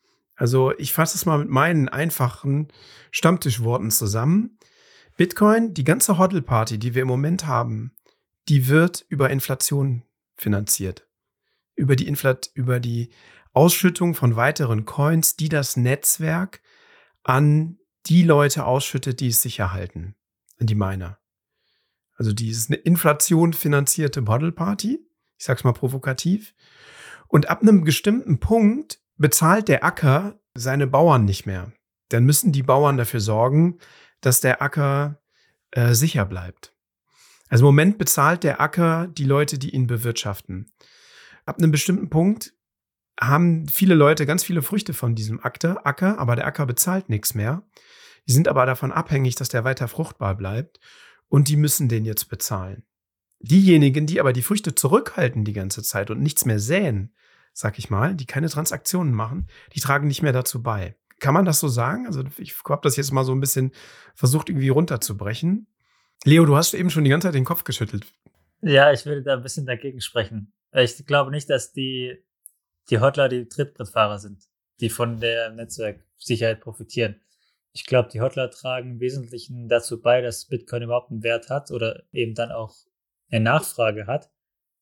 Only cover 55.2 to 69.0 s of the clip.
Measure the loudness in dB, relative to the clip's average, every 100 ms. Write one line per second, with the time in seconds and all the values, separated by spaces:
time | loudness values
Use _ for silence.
55.2 | -2 -2 -4 -4 -6 -8 -6 -6 -6 -2
56.2 | -2 -2 -2 -2 0 -2 0 -4 -6 _
57.2 | _ _ _ -6 -6 -6 -4 -2 -2 -4
58.2 | -8 -6 -4 -4 -6 -6 -4 -2 -2 -2
59.2 | -4 -8 -10 -14 _ -8 -2 0 0 -2
60.2 | 0 0 -2 -6 -6 -6 -8 -12 _ _
61.2 | 0 2 4 2 0 0 -2 -4 -6 -8
62.2 | -8 -12 -16 -14 -4 -2 0 -2 -2 0
63.2 | 0 0 -2 -2 -2 -6 -20 -20 -20 _
64.2 | 0 0 -2 -2 2 2 0 -2 -6 -6
65.2 | -8 -4 -2 -2 -4 _ _ _ _ _
66.2 | 4 6 6 4 2 -2 -2 2 2 2
67.2 | 0 -2 -2 -4 -6 -6 -6 -6 -12 _
68.2 | _ _ _ _ 2 6 6 4